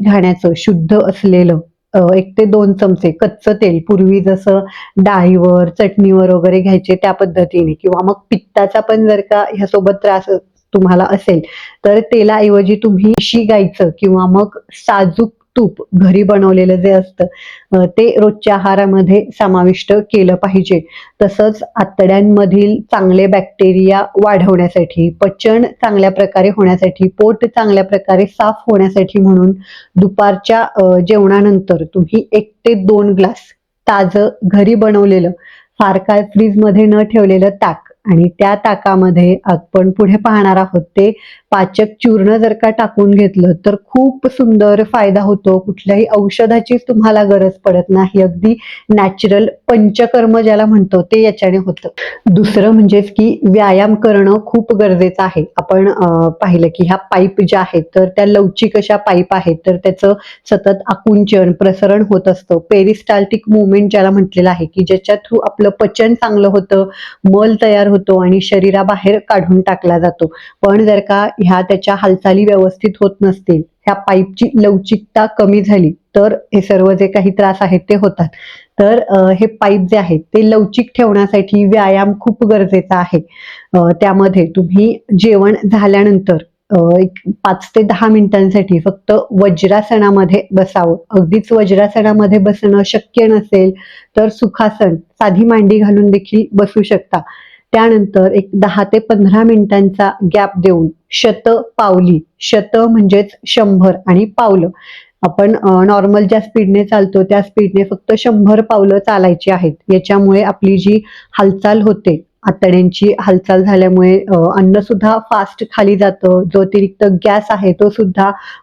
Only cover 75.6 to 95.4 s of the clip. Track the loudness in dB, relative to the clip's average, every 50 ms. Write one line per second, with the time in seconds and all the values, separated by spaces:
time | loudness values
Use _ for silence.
75.6 | 0 0 0 2 0 0 -2 -6 _ _ -2 0 0 0 -2 -4 -6 _ -4 -2
76.6 | 0 0 0 0 2 0 0 0 -2 -2 -2 -2 -2 -2 0 0 -2 -2 -2 -2
77.6 | -2 -2 -2 -2 -2 -2 -2 0 0 -2 -2 -4 -6 -6 -8 -12 -20 -20 -20 -20
78.6 | _ _ _ 0 0 2 0 0 0 0 0 0 2 2 2 0 -2 -2 -2 -2
79.6 | -2 0 0 0 0 -2 -2 -2 -2 -2 -4 -4 -4 _ -2 0 2 2 2 2
80.6 | 0 0 -2 -4 -6 -4 -2 -2 0 0 0 0 0 0 0 -2 -2 0 0 0
81.6 | 2 2 2 2 2 0 0 0 0 -2 -4 -4 -4 -6 -4 -2 0 0 0 0
82.6 | 0 0 -2 -2 -2 -2 -2 -4 -2 -2 -4 -4 -6 -8 _ -20 -20 -20 -20 -20
83.6 | -8 _ -2 0 2 0 0 0 0 0 2 2 0 2 2 0 -2 0 -2 -4
84.6 | -2 0 2 2 2 0 -2 -4 -4 -4 -2 0 2 2 2 2 2 2 0 0
85.6 | -2 -2 0 0 2 2 2 2 2 2 2 0 0 -2 -2 -2 -4 -10 _ _
86.6 | _ -2 0 0 2 2 2 2 0 -2 -4 -8 -10 -10 -8 -4 -4 -4 -4 -6
87.6 | -8 -4 0 0 0 0 0 0 0 2 2 2 2 2 0 0 0 0 0 -2
88.6 | 0 0 -2 -2 -2 -4 -6 -4 _ -2 -2 -2 -2 -2 0 0 0 0 0 0
89.6 | 0 0 0 0 0 0 0 0 2 2 2 2 2 2 0 -2 -2 -2 -2 -2
90.6 | -2 0 -2 -2 -2 -2 -2 -4 -6 -4 -2 0 0 0 0 -2 -2 -2 -2 0
91.6 | 0 2 2 2 0 0 0 0 0 0 2 2 2 2 2 2 0 0 -2 0
92.6 | 0 0 2 0 0 -2 -4 -6 -6 _ -2 0 2 2 2 0 0 0 0 0
93.6 | 0 0 -2 -6 -12 -20 -20 -20 -20 _ _ -2 -2 -2 -2 -4 -4 -4 -2 -2
94.6 | -2 -2 -2 -2 -2 -2 -2 -4 -8 _ _ -4 -2 0 0 2